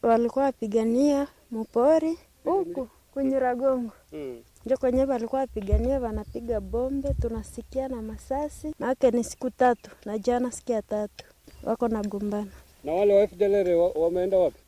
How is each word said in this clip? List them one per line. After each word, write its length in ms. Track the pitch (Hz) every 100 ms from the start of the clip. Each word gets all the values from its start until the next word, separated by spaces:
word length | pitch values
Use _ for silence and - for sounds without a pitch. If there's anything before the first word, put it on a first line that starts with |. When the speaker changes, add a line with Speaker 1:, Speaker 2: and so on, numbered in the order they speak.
Speaker 1:
Walikuwa 440 | 240 226 240 269 277
wapigania 800 | - 226 220 226 240 294 277 285 _ _
mpori 680 | 220 220 233 262 320 320 330 _ _
huku 440 | - 381 339 339 247 _ _
Kunyiragongo. 760 | 277 269 269 254 247 269 262 233 - _
Speaker 2:
Mm. 280 | 156 139 120 - _ 226
Speaker 1:
Ndio 120 | 262
kwenye 260 | 262 247
walikuwa 380 | 269 247 226 269
wapigania, 580 | 262 - 196 202 233 269
wanapiga 600 | 240 220 208 240 233 220
bombe, 540 | 190 226 254 277 277 269
tunasikia 680 | 240 226 202 - - 262 262
na 140 | 247
masasi. 760 | 220 220 - 277 294 - 311 -
Maana 320 | 233 262 254
ni 120 | 240
siku 260 | 226 - 254
tatu 420 | - 247 233 - - 208
na 120 | 214
jana 340 | 202 247 247
siku 200 | - -
ya 100 | 226
tatu. 440 | - 214 208 - - _ - -
Wako 240 | - 226 233
na 140 | 220
gombana. 440 | 208 202 208 208 202 - - _
Speaker 2:
Na 100 | 143
wale 200 | 170 202
wa 80 | 196
F 100 | 202 180
D 80 | 202
L 100 | 202
R 140 | 180 170
wa-, 160 | 175 156
wameenda 340 | 165 180 185 190
wapi? 200 | 165 -